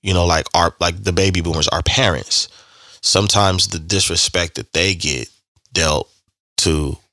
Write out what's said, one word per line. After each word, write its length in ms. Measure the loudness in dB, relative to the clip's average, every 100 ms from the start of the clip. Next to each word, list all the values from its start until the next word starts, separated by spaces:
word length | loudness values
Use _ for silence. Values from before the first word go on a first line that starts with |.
you 120 | 0
know, 120 | 2 2
like 200 | 2 2
our, 220 | 2 2 0
like 240 | -2 -2
the 100 | -2
baby 280 | 0 2 0
boomers, 260 | -2 -2 0
our 120 | -2
parents, 640 | 0 2 2 0 -2 -4 -4 -12 _ _ -20 -6
sometimes 680 | 0 2 2 4 2 2 -2
the 100 | -4
disrespect 760 | -4 -2 0 0 0 -2 -4 -6
that 180 | -6
they 200 | 0 0
get 340 | -2 -4 -6 -8 _ _ _ _
dealt 360 | -2 0 0 -4 _ _ _ _ -4
to 380 | 0 0 -2 -6 _